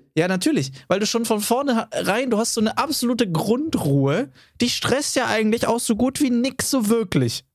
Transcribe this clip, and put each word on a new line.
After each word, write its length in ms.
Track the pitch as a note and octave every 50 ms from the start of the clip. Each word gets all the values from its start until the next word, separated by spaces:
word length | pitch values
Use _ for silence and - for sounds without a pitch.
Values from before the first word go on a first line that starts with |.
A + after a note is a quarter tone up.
| _ _ _
Ja, 120 | D#3 E3 F#3
natürlich. 440 | F#3+ F#3 - D#4 D#4 A#3+ C3+ - - - - _
Weil 120 | F#3 G3
du 60 | G#3+
schon 180 | - - A3+ A#3
von 160 | - A3+ G#3
vornherein, 920 | G#3 - A#3 B3+ C#4+ C#4 A#3+ A3+ - - - - E3+ F3 F#3+ A#3 C#4 C4
du 80 | A3 G3+
hast 160 | A#3 - -
so 60 | A#3
eine 160 | G#3+ A3 - -
absolute 520 | B3+ D#4 D4+ - B3 A#3+ B3 A3 A#3+ F#3+
Grundruhe. 1000 | D#3+ D3+ - G3+ A3+ C4 D#4 D#4+ - G#3 - D3 C#3 C#3 C3+ C#3 D3 G3 C#4 C4+ - - - _ _ _
Dich 140 | A#3 A#3+ -
stresst 420 | - - - A#3+ C#4 D4 - -
ja 100 | C4+ A#3+
eigentlich 400 | - G#3+ A3 A3 G#3+ A3 A#3 -
auch 140 | - A3+ A#3+
so 160 | - - A3+
gut 240 | G3+ A#3+ C4+ C4+ -
wie 100 | D4 B3+
nix 400 | B3 A#3 A#3+ C4+ C4 - - -
so 180 | C#4+ C4 A3 G3+
wirklich. 560 | A#3 A#3 A3 F3+ - D3 B2+ A#2 - - - _